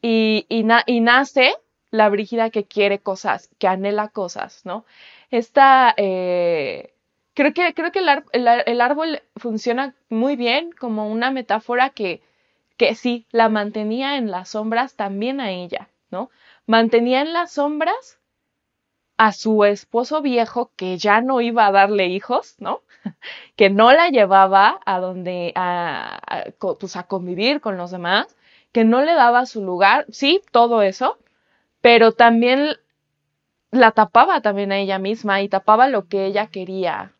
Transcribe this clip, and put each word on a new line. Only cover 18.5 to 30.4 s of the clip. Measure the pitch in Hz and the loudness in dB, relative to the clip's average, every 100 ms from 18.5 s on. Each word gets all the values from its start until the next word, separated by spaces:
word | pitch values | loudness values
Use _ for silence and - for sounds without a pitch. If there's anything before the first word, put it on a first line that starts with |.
| _ _ _ _ _ _ _ | _ _ _ _ _ _ _
a | 220 | 0
su | 196 220 214 | 0 -2 2
esposo | 202 202 _ 226 247 311 | 2 2 _ -6 -4 -4
viejo | 285 240 226 240 247 - | -2 -2 -2 -4 -8 -8
que | 185 185 | -8 -4
ya | 208 208 | 0 0
no | 254 262 | 2 -2
iba | 233 233 208 | -2 2 2
a | |
darle | 196 196 208 180 | 4 2 2 -2
hijos, | 185 - 277 - _ | -4 -4 -6 -6 _
¿no? | 202 - _ _ | -10 -10 _ _
<laughs> | 202 - - - - - | -16 -16 -20 -20 -20 0
Que | 196 | 2
no | 196 226 | 4 6
la | 294 339 | 6 4
llevaba | 269 196 190 190 196 208 370 - | 2 4 4 6 6 4 2 -4
a | 185 | -4
donde, | 185 185 180 180 175 - | -4 -8 -10 -8 -6 -4
a, | 180 175 170 123 57 - - | -4 -4 -6 -8 -10 -14 -10
a | - - - | -10 -10 -10
co-, | 190 - | -8 -8
pues, | 190 185 | -10 -12
a | |
convivir | 175 196 180 175 226 302 | -8 -8 -6 -4 -2 -2
con | 226 185 | -6 -8
los | 175 | -10
demás, | 180 175 196 349 _ _ _ _ | -10 -2 -2 -4 _ _ _ _
que | 233 | 0
no | 220 240 | 2 4
le | 302 | 2
daba | 339 240 240 247 | 4 4 2 -2
su | 226 | -8
lugar, | 190 180 196 247 - | -8 0 2 2 -2
sí, | - 277 370 | -4 0 0